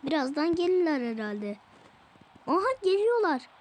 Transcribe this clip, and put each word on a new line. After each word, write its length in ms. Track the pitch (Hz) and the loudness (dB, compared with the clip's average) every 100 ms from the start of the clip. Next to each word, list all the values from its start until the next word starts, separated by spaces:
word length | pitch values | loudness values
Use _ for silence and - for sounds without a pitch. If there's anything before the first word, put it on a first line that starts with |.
Birazdan 520 | 277 311 262 294 320 | -2 -2 -2 -2 0
gelirler 460 | 339 349 370 339 294 | 0 2 2 2 0
herhalde. 560 | 240 226 214 208 208 208 - - - - - - - - - | -2 -4 -6 -6 -8 -10 -14 -20 -20 -20 -20 -20 -20 -18 -2
Aha 260 | 320 415 523 | 0 2 0
geliyorlar. 760 | 381 392 427 480 403 269 - - | 0 2 2 2 2 0 -4 -20